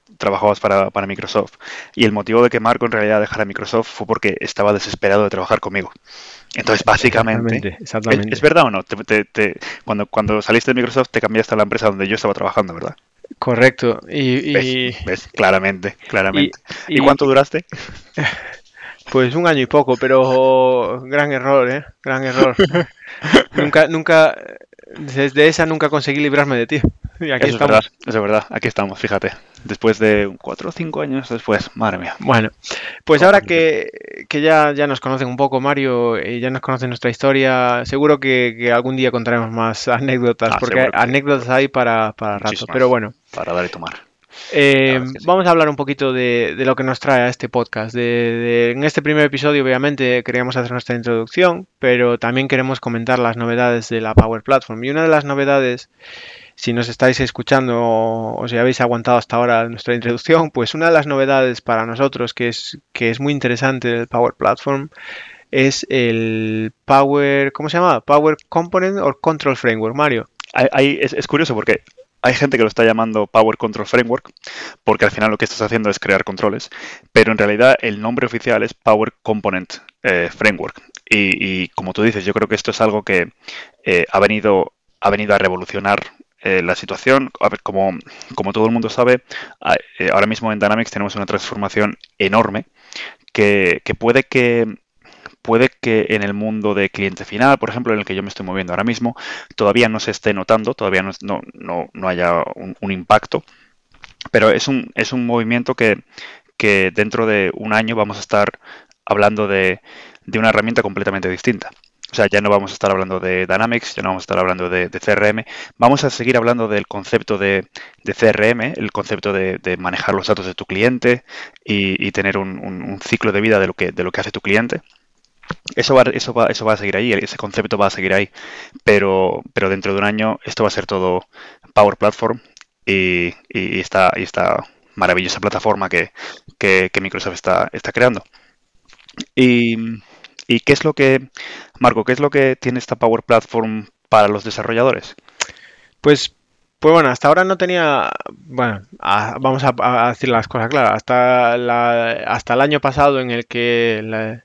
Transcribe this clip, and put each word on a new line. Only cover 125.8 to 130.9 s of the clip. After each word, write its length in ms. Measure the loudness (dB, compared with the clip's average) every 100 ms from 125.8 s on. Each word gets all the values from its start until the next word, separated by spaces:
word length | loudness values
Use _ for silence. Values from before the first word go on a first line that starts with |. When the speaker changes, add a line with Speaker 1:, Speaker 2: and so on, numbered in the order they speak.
| 4 6
Speaker 1:
va, 80 | 4
eso 200 | 2 -4
va, 140 | 0 0
eso 180 | 0 0
va 80 |
a 40 | 0
seguir 180 | -2 -2
ahí, 160 | 0
ese 240 | -2 -4 -8
concepto 400 | -8 -6 -4 0
va 100 | 0
a 20 |
seguir 240 | 0 -2
ahí, 160 | 0 -2 -8 -20 -18 -20 -4
pero, 580 | 2 4 4 2 0 -2 -6
pero 160 | -2 -2
dentro 240 | -2 -2
de 60 | 0
un 60 | 0
año 340 | 0 -2 -4
esto 200 | -8 -2
va 40 | -2
a 40 |
ser 140 | -2
todo 400 | -4